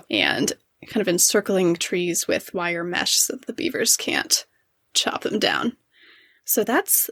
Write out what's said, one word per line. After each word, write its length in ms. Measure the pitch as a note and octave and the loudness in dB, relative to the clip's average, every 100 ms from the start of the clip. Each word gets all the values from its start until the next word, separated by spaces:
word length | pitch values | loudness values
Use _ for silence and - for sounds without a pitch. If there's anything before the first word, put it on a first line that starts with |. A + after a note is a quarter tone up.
| - | -2
and 420 | G3+ D2 A2 C3+ - _ _ - | 2 2 2 0 -2 _ _ -6
kind 120 | - | -2
of 80 | F#3+ | 0
encircling 680 | F3 - G#3+ G3+ F#3+ F#3 E3+ | 2 4 2 2 2 2 2
trees 500 | - F#3 F3 E3+ - | -2 -2 -2 -2 -2
with 280 | F3+ - | -2 -2
wire 280 | F#3+ F3 E3+ | -4 -4 -4
mesh 360 | F3 E3+ - - | -4 -2 0 0
so 180 | - - | 0 -2
that 100 | - | -10
the 60 | |
beavers 440 | A3+ - - - - | -6 -4 0 2 2
can't 500 | - - - - - _ _ _ _ | 0 -2 0 0 -2 _ _ _ _
chop 300 | - - - | -2 0 -2
them 160 | - G#3+ | -4 0
down. 380 | - C2 A#3+ - _ _ - - _ _ | 0 0 -2 -6 _ _ -20 -20 _ _
So 200 | - - | -4 -2
that's 460 | G#3 C4+ G4+ - - | 2 0 2 0 -2